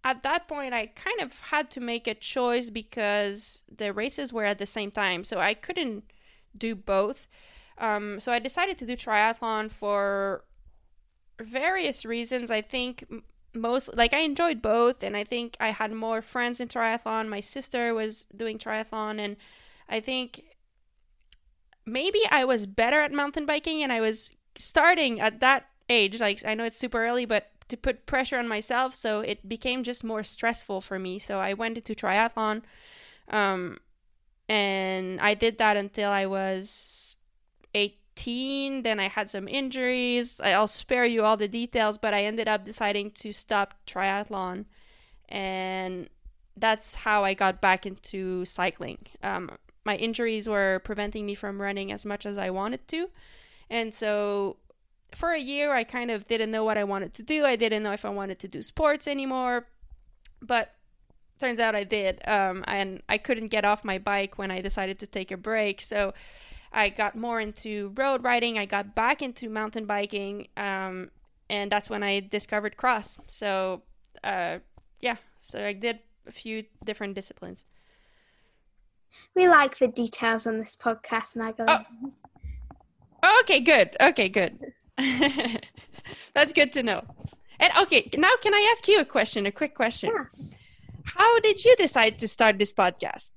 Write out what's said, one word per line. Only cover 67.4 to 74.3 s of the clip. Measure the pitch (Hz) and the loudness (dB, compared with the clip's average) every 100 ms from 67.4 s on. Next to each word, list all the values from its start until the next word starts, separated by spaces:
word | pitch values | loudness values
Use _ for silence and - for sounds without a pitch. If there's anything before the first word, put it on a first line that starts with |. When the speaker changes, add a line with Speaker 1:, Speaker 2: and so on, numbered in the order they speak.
Speaker 1:
into | 214 - 220 208 202 214 | -4 -8 -8 -6 -6 -2
road | 269 254 | 0 2
riding. | 247 240 240 220 | 2 2 2 -2
I | 202 | -2
got | 202 202 | -4 -2
back | 220 226 294 | 0 2 0
into | 269 240 233 | -2 -8 -8
mountain | 214 214 220 214 | -6 -6 -6 -4
biking, | 202 202 202 202 202 - - | -2 -2 -6 -8 -10 -12 -8
um, | 202 190 190 185 185 _ _ _ _ | -4 -4 -6 -8 -12 _ _ _ _
and | 208 202 | -4 0
that's | 208 - | 0 0
when | 214 | -4
I | 202 196 | 0 0
discovered | 196 208 - 208 208 - | 0 -6 -2 -4 -4 -2
cross. | 254 226 208 - - | 0 0 -4 -18 -18
So, | - 208 190 190 185 _ - _ - | -8 -2 0 -2 -4 _ -20 _ -8
uh, | - | -4